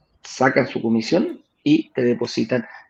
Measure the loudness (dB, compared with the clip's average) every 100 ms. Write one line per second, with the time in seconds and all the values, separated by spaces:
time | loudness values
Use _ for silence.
0 | _ _ -12 0 2 2 0 -2 -2 -2
1 | 0 0 0 -6 _ _ 2 2 2 -2
2 | 0 0 -2 -4 -2 -2 -4 -14